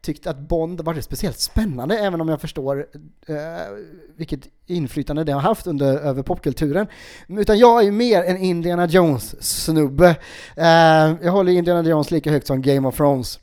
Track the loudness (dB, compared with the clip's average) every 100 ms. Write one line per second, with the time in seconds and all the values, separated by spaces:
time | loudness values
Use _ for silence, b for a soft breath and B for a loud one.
0 | -8 -8 -8 -10 -4 -2 -2 -6 -6 -6
1 | -8 -6 -6 -6 -4 -2 -2 -4 -4 -2
2 | -2 -2 -4 -4 -6 -8 -6 -6 -8 -18
3 | -20 _ -12 -10 -10 -10 -12 -14 -18 -20
4 | -20 -16 -10 -10 -12 _ -8 -6 -4 -6
5 | -6 -4 -2 0 0 -2 -4 -2 0 0
6 | -2 -4 -6 -4 -4 -4 -2 -2 -4 B
7 | B B -12 -4 0 6 6 6 2 2
8 | 2 2 2 -2 -2 -2 -2 -2 2 4
9 | 4 0 -6 -10 -8 -6 -2 0 0 4
10 | 4 4 B B B 0 4 6 6 6
11 | 4 2 0 2 2 2 2 2 2 0
12 | 0 -2 0 -2 0 -2 0 2 0 0
13 | 2 2 -4 -12